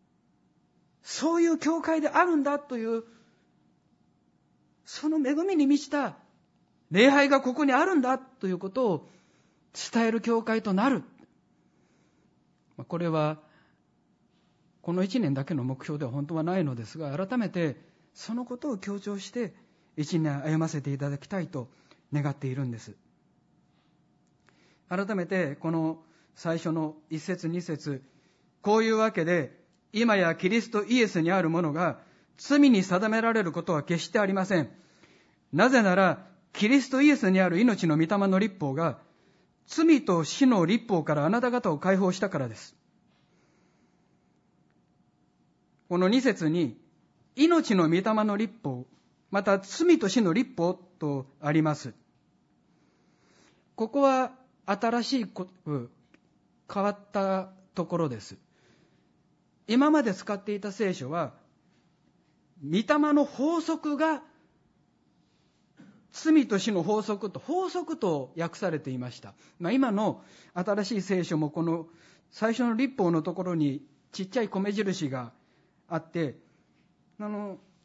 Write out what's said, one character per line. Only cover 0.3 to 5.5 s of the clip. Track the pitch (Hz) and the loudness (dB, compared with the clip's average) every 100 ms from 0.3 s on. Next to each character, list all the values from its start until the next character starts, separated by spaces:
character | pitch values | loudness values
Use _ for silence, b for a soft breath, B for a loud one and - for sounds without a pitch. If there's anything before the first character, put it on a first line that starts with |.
| _ _ _ _ _ _ _ | _ _ _ _ _ _ _
そ | - - 311 339 | -16 -4 0 2
う | |
い | 339 | 2
う | 330 | 2
教 | 294 330 | 0 -2
会 | 311 320 | -2 -2
で | 294 | 0
あ | 302 | 2
る | 359 320 | 2 2
ん | |
だ | 277 285 | 0 -4
と | 294 247 | -6 -8
い | 226 | -4
う、 | 226 226 b b b _ _ _ _ _ _ _ _ _ _ _ _ _ _ - | -6 -8 b b b _ _ _ _ _ _ _ _ _ _ _ _ _ _ -20
そ | - 302 | -8 -4
の | 311 | -2
恵 | 262 | 0
み | 294 370 | 0 0